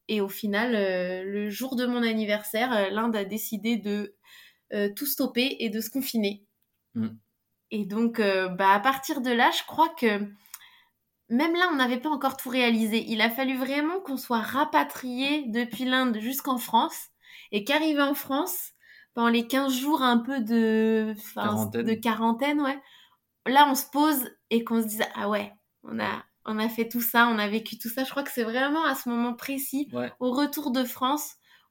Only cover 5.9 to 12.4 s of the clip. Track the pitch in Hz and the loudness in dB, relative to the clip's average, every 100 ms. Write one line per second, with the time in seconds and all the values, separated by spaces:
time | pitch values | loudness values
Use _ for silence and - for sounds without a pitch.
5.9 | 269 262 226 202 202 _ _ _ _ _ | -6 -2 0 0 -2 _ _ _ _ _
6.9 | 117 110 110 _ _ _ _ - 220 190 | -6 -6 -6 _ _ _ _ -8 -6 -4
7.9 | 208 233 233 202 190 185 180 196 202 254 | 0 0 2 2 2 0 2 6 6 4
8.9 | 269 - 294 247 233 285 330 - - 320 | 0 -2 -4 0 4 4 2 -4 2 2
9.9 | 320 233 202 202 - - - - _ _ | 4 0 2 -4 -10 -20 -20 -20 _ _
10.9 | _ _ _ - 233 330 339 359 285 247 | _ _ _ -2 2 2 2 2 2 2
11.9 | 247 311 294 269 262 | 0 -2 0 -2 -2